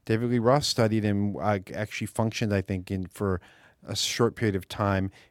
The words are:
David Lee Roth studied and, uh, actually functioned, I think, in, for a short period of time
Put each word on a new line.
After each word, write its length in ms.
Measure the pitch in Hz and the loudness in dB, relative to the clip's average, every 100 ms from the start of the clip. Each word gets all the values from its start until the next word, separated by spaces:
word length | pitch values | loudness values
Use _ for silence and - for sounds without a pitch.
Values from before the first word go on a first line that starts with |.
David 260 | - 113 117 | -2 0 2
Lee 80 | 120 | 2
Roth 240 | 113 143 | 4 4
studied 400 | - - 113 110 | 2 2 2 2
and, 320 | 104 101 101 85 | 2 2 0 0
uh, 240 | 98 104 92 | 0 -2 -2
actually 340 | - 107 - 113 | -8 -6 -6 -8
functioned, 440 | - 113 - 110 | -2 -2 0 0
I 80 | 101 | 0
think, 300 | 92 98 90 | 0 -6 -4
in, 160 | 98 90 | -6 -6
for 340 | - 104 90 - - - _ - | -4 -2 -2 -6 -20 -20 _ -10
a 80 | |
short 400 | 104 - - 117 | -4 -4 2 0
period 220 | - 110 95 | 2 -2 -2
of 120 | - | -6
time 420 | - 101 95 95 - - | -2 2 2 0 -6 -20